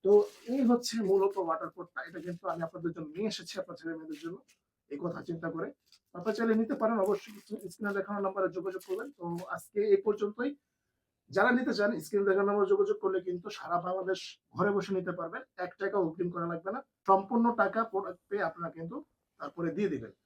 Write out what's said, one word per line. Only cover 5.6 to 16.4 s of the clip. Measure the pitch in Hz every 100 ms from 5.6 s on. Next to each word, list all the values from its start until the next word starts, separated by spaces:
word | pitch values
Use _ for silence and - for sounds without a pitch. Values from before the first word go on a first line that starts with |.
| 208 - _ _ _
আপনারা | 175 220 208
চাইলে | 226 220
নিতে | 220 190
পারেন, | 220 226
অবশ্যই | 190 196 - 208 - 214 190
স্ক্রিনে | - 208 196
দেখানো | 196 202
নাম্বারে | 196 190 185 175
যোগাযোগ | 185 190 190
করবেন। | 190 285 -
তো | 175 170 175
আজকে | 170 - 208 214
এই | 196
পর্যন্তই। | 220 208 208 233 285 285 _ _ _ _ _ _ _
যারা | 190 233 247
নিতে | 269 196
চান | 208 180
স্ক্রিনে | - 208 196
দেখানো | 190 202
নাম্বারে | 202 196
যোগাযোগ | 202 202 208
করলে | 196 185 185
কিন্তু | 180 202 -
সারা | 175 175 175
বাংলাদেশ | 185 185 185 - - _
ঘরে | 131 202
বসে | 202 180 190
নিতে | 180 170
পারবেন, | 165 233 - -
এক | 180 -
টাকা | 196 208
অগ্রিম | 165 165 175
করা | 175